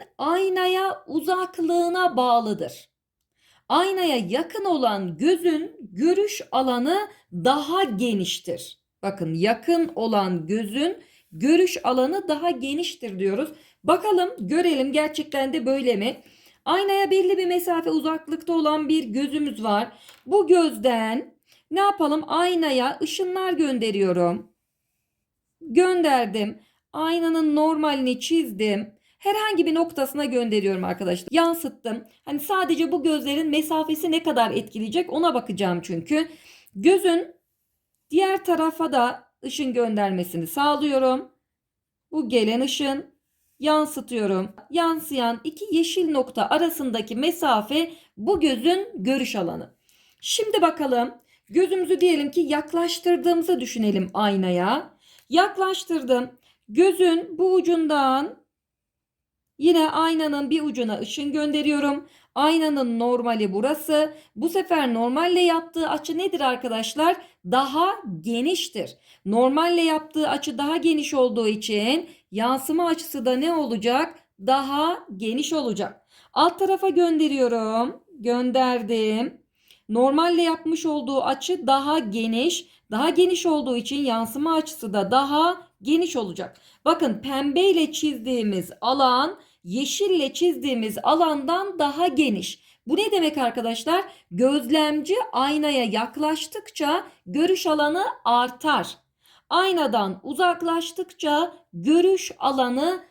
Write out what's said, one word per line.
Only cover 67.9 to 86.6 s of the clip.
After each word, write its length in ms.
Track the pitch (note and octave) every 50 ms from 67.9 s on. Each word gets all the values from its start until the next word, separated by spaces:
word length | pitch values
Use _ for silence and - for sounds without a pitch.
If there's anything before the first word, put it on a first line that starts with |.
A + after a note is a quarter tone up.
| A#4 G#4+ F4+ A3+ F3 D#3
geniştir. 760 | D#3+ A3+ A#3 A#3 B3+ D#4+ F#4+ - - - - G#3+ D#3 B2 - - _ _ - _ _
Normalle 560 | F#3+ G#3 A#3 B3+ C4 C#4 D#4 E4 F4 F4 E4+
yaptığı 480 | E4 D#4+ D#4 D#4 D#4 - - D#4 D4+ D4+
açı 280 | D#4+ C#4+ - D#4 A#3+ A#3
daha 200 | C#4+ D4 D#4+ E4+
geniş 360 | - E4 D#4+ D4+ C#4+ - D4
olduğu 340 | C4+ B3+ B3 G#3 A#3 A3+ G#3+
için 640 | G#3+ G#3+ G#3+ - G#3+ G#3 G#3 A#3 C#4+ E4+ E4+ - - _ _ _
yansıma 560 | F#3 G#3 A3 B3 C4 C4 - - D#4 E4 F4 E4+
açısı 380 | E4 E4 - - - C#4 A3
da 100 | B3+ B3+
ne 180 | B3+ C#4+ E4 E4+
olacak? 680 | D#4+ D4 A3+ A#3 G3+ G#3 A#3 B3 C4+ D#4+ E4 - - _ _ _ _
Daha 600 | F#3+ A#3 C4 C#4 C4+ C4+ C#4 C#4+ D4+ E4 F4+ - - - G#3 F#3
geniş 360 | A3+ G#3+ A#3 C4+ D4 - E4
olacak. 540 | D#4 C4 A#3+ G#3 - G3 - - - _ _ _ _ _ _ -
Alt 260 | - D4+ F4 F4 -
tarafa 300 | F#4+ F#4+ G4 F#4+ F#4+ F#4+
gönderiyorum. 1120 | D4 E4+ F4 E4+ D#4+ D#4 D#4 D4 C#4 C4+ B3+ A#3+ A#3 A#3 A3 A3 A3 A3+ A#3+ C#4+ - - _ _ F4+ C#4+
Gönderdim. 1200 | G#3 A#3+ A#3+ A#3+ B3 B3+ A#3 C4 B3+ B3+ B3 A#3+ A3+ G3+ A#3 A3 A3 G#3+ G#3+ A3 B3 D#4 - - _ _ _ _ _ _ - _ _ -
Normalle 520 | G#3+ A#3 B3+ C4+ C#4+ D#4 E4 F4 F4 E4
yapmış 440 | E4+ E4 D#4+ E4 - D#4+ E4 D#4+ -
olduğu 380 | D#4+ D4+ D4 A#3+ C4+ C#4 C4 -
açı 440 | - C#4 C#4 - - F#4 - B3 B3
daha 320 | C4+ C#4 C#4 D4 D#4 D#4
geniş. 680 | A#3+ G#3 G3 A#3 A3+ A3+ A3+ A#3 C4 F4 E4+ - - - _ _ _ _
Daha 180 | G#3+ A3 C#4+ E4
geniş 360 | E4+ E4+ F4+ F4+ F4+ E4+ -
olduğu 320 | E4+ D#4 D4 A#3+ C4 B3 A#3+
için 260 | A#3 - C4+ C#4+ C#4+
yansıma 500 | B3+ A3+ A3+ A3+ A3 - C4+ D4 E4 D#4+
açısı 400 | D#4 D#4 - - - A#3 G#3+ F#3
da 180 | G#3 - -
daha 560 | - C4 C#4 C#4 D4 D4+ E4 F4 F4+ F4 - - _ _
geniş 340 | F#3+ A#3+ D#4 E4 F4 E4 -
olacak. 420 | B3+ G#3+ F#3 E3 G3 F3+ - - _